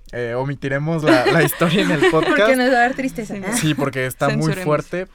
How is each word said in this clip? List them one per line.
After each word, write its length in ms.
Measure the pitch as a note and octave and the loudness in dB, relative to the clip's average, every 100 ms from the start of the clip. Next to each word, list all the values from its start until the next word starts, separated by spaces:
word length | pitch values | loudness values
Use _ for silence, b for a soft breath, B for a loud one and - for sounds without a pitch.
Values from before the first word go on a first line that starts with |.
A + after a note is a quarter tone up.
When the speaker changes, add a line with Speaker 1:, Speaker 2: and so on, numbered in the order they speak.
| - | -14
Speaker 1:
eh, 220 | A#2 A#2+ B2 | -8 -6 -4
omitiremos 680 | C3+ C#3 C#3 C#3 D#3 E3 | -4 -6 -4 -4 -2 0
la, 220 | - E4 - | 2 4 4
la 160 | E3 | 2
historia 400 | C#3+ - F3 F#3+ | 2 2 0 2
en 80 | E3 | 0
el 80 | D#3 | 2
Speaker 2:
<laughs> 120 | F#4 | 2
Porque 200 | - - | 2 2
Speaker 1:
podcast. 260 | D4+ A3 B3+ | 2 4 4
Speaker 2:
nos 100 | B3 | 4
va 80 | B3 | 2
a 40 | |
dar 140 | A#3+ C4 | 2 0
tristeza. 400 | C4 B3+ G#3+ G3+ | -6 -6 -10 -8
Speaker 3:
Sí. 60 | F#3+ | -6
Speaker 2:
Ah. 80 | A#3 | -2
Speaker 1:
Sí, 180 | D#3 C#3 | -2 0
porque 300 | C3+ C3 C3 | -2 -2 -6
está 220 | - C#3+ | -2 -2
muy 80 | C#3+ | 0
Speaker 3:
Censuremos. 260 | D#3 F#3+ F3 | -2 -2 -2
Speaker 1:
fuerte, 420 | D3 - F3+ F#3 | -2 -2 -8 -8